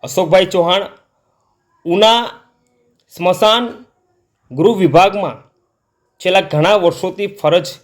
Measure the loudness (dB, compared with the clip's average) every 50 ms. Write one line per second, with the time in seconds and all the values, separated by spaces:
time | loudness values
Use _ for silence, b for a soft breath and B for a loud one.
0 | -14 -4 -4 -2 0 2 2 2 2 2 0 -2 0 0 -2 -2 -4 -8 -14 _
1 | _ _ _ _ _ _ _ _ _ _ _ _ _ _ _ _ _ -4 0 2
2 | 4 4 2 2 -2 -8 -14 -18 _ _ _ _ _ _ _ _ _ _ _ _
3 | _ _ _ -4 -2 -2 0 2 2 2 2 0 -2 -6 -12 -16 -20 _ _ _
4 | _ _ _ _ _ _ _ _ _ _ -6 0 0 2 2 2 0 2 4 4
5 | 4 4 0 -4 -6 -6 -8 -12 _ _ _ _ _ _ _ _ _ _ _ _
6 | _ _ _ _ -4 0 0 0 0 0 -2 0 2 2 2 2 2 0 -2 -2
7 | -8 -8 -8 -8 -10 -10 -10 -4 -2 0 0 0 -2 -4 -14 -18